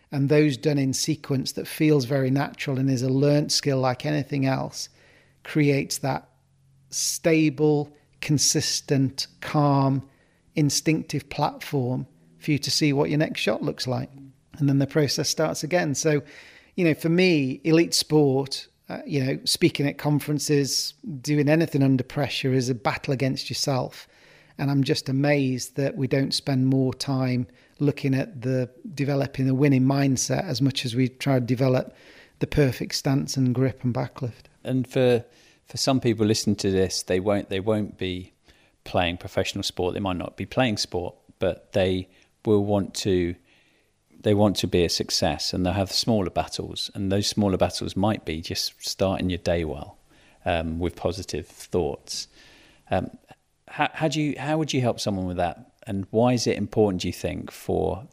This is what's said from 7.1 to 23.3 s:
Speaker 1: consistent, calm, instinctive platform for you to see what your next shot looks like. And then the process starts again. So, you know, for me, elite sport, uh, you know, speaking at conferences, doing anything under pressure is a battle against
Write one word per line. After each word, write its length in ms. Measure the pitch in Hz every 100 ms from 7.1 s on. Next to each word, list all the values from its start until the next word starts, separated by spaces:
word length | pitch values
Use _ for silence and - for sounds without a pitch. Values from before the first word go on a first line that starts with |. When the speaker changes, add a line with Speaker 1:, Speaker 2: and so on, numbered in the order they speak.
| - 175 160 156 131 151 147 143 - _ -
Speaker 1:
consistent, 1080 | - 147 - 160 - - - 139 135 - - -
calm, 640 | - 156 147 139 135 135 - _ _ _ _ -
instinctive 720 | 147 - - 160 - 147 -
platform 760 | - 147 269 - 147 123 131 139 _ _ _
for 120 | -
you 80 | 147
to 120 | -
see 220 | - 151
what 180 | 139 156
your 80 | 151
next 220 | 160 -
shot 220 | - -
looks 240 | 151 - 127
like. 240 | 123 131 139 135 - _ -
And 100 | 143
then 120 | 139
the 80 | 139
process 400 | 160 143 - 147
starts 340 | - 160 -
again. 320 | 151 180 165
So, 280 | 135 160 147 143 - - - _
you 100 | -
know, 100 | 175
for 140 | 147 165
me, 520 | 170 185 160 131 131
elite 300 | 165 160 170
sport, 720 | - - 151 143 131 139 - - _ -
uh, 100 | - 294
you 180 | 143
know, 140 | 131 147
speaking 420 | - - 175 - 143
at 100 | -
conferences, 960 | 147 147 - 151 - 147 135 - - - 226 143
doing 260 | 120 147 143
anything 340 | 160 165 143
under 220 | 135 131
pressure 480 | - - 135 - 135
is 160 | 131 123
a 60 |
battle 400 | 127 160 131 -
against 340 | 131 135